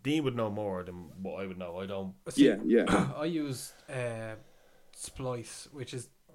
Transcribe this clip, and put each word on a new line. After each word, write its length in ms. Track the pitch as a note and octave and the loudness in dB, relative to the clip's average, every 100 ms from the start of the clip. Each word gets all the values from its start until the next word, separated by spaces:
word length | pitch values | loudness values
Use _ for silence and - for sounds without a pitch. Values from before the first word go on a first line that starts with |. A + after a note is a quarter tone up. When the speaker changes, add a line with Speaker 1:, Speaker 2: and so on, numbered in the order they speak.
Speaker 1:
Dean 200 | C3+ D#3 | 0 2
would 120 | C3+ A#2+ | 2 2
know 140 | A2 | 0
more 320 | G#2 G2+ F#2 | 0 -2 -2
than 100 | F2+ F2+ D#2 F2+ | -4 -10 -12 -8
what 180 | F#2+ D#2+ | -6 -4
I 40 | G2 | -6
would 120 | F#2 | -6
know. 200 | F2+ F2+ | -6 -6
I 80 | G2 | -4
don't. 280 | G2 F#2+ - - | -4 -4 -8 0
Speaker 2:
See, 160 | - C3+ | 8 8
Speaker 3:
Yeah, 100 | G2+ | 6
yeah. 480 | G#2 A#3 - F#3+ C3+ | 4 6 6 4 4
Speaker 2:
<clears throat> 40 | C#3 | 0
I 80 | D#3+ | -2
used, 460 | E3 D3 B2 - - - | 0 -2 -4 -8 -14 -8
uh, 440 | C3 A#2+ A2+ A2+ A2 - - - - - | -4 -4 -4 -8 -10 -16 -20 -20 -20 -20
Splice, 720 | - - - B2+ B2 A2+ - - | -14 -12 -6 -4 -4 -8 -14 -14
which 200 | D3 A#2+ | -10 -8
is 140 | B2+ - _ _ | -8 -10 _ _